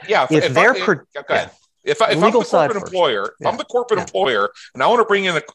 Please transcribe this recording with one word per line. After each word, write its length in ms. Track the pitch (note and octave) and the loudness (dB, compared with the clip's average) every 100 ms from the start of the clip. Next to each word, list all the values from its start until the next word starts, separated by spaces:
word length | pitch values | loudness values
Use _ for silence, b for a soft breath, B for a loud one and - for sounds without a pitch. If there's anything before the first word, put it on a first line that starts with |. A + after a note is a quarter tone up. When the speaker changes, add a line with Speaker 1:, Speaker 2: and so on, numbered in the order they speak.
| - | -2
Speaker 1:
yeah. 200 | G3 B2+ | 0 2
Speaker 2:
If 140 | D#3 | 2
Speaker 1:
If 100 | D#3+ | 2
Speaker 2:
they're 220 | C3 F#3 F#3 | 4 2 2
Speaker 1:
I, 60 | |
Speaker 2:
pro- 140 | F#3 E3 - C#3+ | 0 -2 -4 -12
Speaker 1:
yeah, 60 | - | -4
go 60 | |
ahead. 180 | B2+ E2+ | -4 -4
Speaker 2:
yeah. 400 | - _ _ - | -12 _ _ -4
Speaker 1:
If 100 | D3 | 0
I, 100 | A3 | 0
if 60 | D#3+ | 2
I'm 60 | |
Speaker 2:
Legal 180 | G#3+ A3+ | 2 2
Speaker 1:
the 40 | - | 2
Speaker 2:
side 220 | F#3+ C#3+ | 2 2
Speaker 1:
corporate 160 | G#2+ | -2
Speaker 2:
first. 100 | - | -6
Speaker 1:
employer, 320 | F#3 D#3+ G#2+ G2+ | -2 0 0 -6
if 80 | - | -6
Speaker 2:
Yeah. 80 | D3+ | -6
Speaker 1:
I'm 80 | A#3+ | -6
the 80 | D4+ | -4
corporate 320 | A#4+ A#3+ - | -4 -2 -4
Speaker 2:
Yeah. 60 | |
Speaker 1:
employer, 480 | - F#3+ D#3+ G#2+ G2+ - B | -2 -2 0 0 -2 -6 B
and 100 | B2 | -2
I 40 | C#3+ | 2
wanna 180 | A#3 A3 | 2 2
bring 200 | G3+ F#3+ | 0 0
in 100 | D#3+ | -4
a, 60 | - | -6